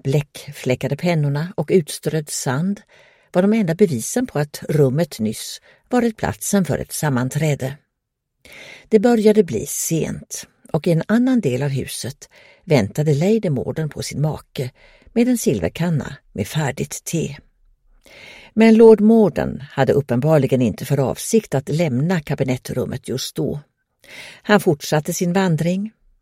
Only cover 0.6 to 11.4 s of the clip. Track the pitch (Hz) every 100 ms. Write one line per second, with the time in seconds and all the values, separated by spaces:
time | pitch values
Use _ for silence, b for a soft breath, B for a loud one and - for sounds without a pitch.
0.6 | - 127 131 143 175 170 143 143 170 -
1.6 | 151 185 147 - 156 156 151 - 143 131
2.6 | 185 202 - b b b b 180 196 226
3.6 | 175 165 202 120 - 240 254 143 147 -
4.6 | - 151 135 135 170 - 110 - - -
5.6 | b b b 247 233 220 - - - 202
6.6 | 180 69 69 - 151 123 127 143 156 139
7.6 | 131 143 _ _ _ _ _ _ - B
8.6 | B B B 220 240 233 208 214 175 110
9.6 | 143 - - 160 - - - - - _
10.6 | - 156 170 160 - 220 254 254